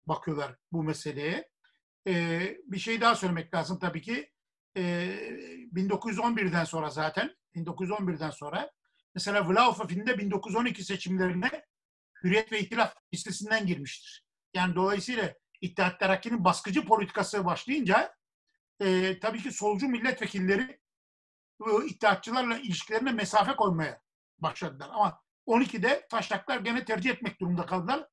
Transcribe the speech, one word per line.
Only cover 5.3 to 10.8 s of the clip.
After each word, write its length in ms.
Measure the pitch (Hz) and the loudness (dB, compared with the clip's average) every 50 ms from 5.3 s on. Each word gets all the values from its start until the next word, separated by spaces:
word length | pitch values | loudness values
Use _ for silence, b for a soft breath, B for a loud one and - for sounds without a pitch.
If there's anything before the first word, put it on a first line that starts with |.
| 233 - - 170 170 170 - 240 | -10 -10 -12 -14 -14 -16 -14 -6
bin 180 | 165 185 190 196 | -2 -2 0 2
dokuz 200 | 202 196 - 233 | 0 0 0 -2
yüz 80 | 202 170 | -2 0
on 180 | 220 240 233 | 0 2 2
birden 280 | 220 196 180 165 170 165 | 2 2 2 2 2 0
sonra 260 | - 165 160 151 147 | 0 -2 -4 -4 -4
zaten, 400 | 135 151 156 156 - 196 240 320 - _ _ _ - | -2 -2 -2 0 0 -2 -2 -2 -6 _ _ _ -10
bin 120 | 175 165 | -8 -6
dokuz 220 | 170 170 - 190 175 | -6 -6 -4 -4 -4
yüz 120 | 208 208 | -2 -2
on 80 | 190 180 | -2 -2
birden 220 | 170 147 160 151 | -2 -2 -4 -6
sonra 400 | 147 - 147 147 165 208 294 - - _ _ _ _ _ _ _ - | -6 -8 -10 -6 -6 -6 -6 -6 -10 _ _ _ _ _ _ _ -10
mesela 340 | 180 - 202 202 202 185 165 | -6 -4 0 2 2 2 4
Vlasov 380 | 185 226 247 240 185 185 - | 6 6 6 6 4 2 -2
filmde 320 | - 175 190 214 247 247 202 | -4 -4 -2 0 0 0 0
bin 120 | 202 196 | 0 -2
dokuz 220 | 202 196 - - | -2 -2 -2 -2
yüz 80 | 190 233 | 0 0
on 40 | 240 | 0
iki 200 | 247 233 - | 0 -2 -4